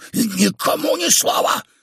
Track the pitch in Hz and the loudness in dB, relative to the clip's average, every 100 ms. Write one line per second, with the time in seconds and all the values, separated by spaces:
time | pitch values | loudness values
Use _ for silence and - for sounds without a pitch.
0 | - 208 226 190 196 - - - 302 - | -8 -2 -2 2 0 2 -2 0 0 0
1 | 339 - - - - - - _ | 2 2 2 0 0 -2 -6 _